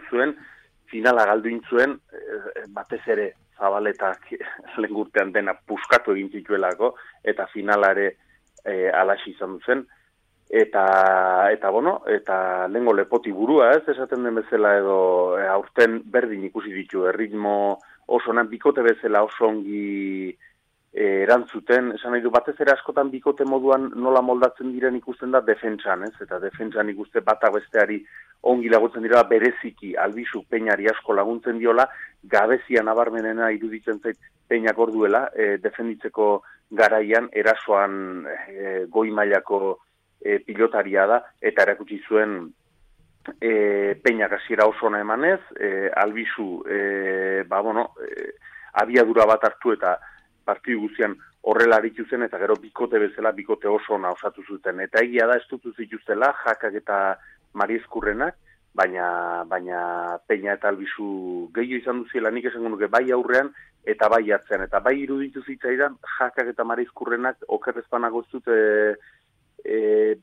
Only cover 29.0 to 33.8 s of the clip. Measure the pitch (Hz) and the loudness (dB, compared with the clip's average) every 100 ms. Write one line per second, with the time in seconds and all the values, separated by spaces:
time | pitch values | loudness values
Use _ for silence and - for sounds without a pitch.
29 | 113 120 113 110 120 117 120 - 98 82 | 4 4 6 6 4 0 -10 -12 -8 -2
30 | 98 107 117 110 - 117 110 101 104 110 | -2 -4 -10 -10 -4 -2 0 0 2 -2
31 | - 101 104 117 123 117 117 117 131 - | 0 0 0 -2 -4 -2 2 4 2 0
32 | - _ 98 107 110 127 - 120 110 110 | -18 _ 0 2 4 2 2 0 2 2
33 | 117 113 110 113 113 107 110 110 | 2 0 -4 -2 -2 -2 -6 -8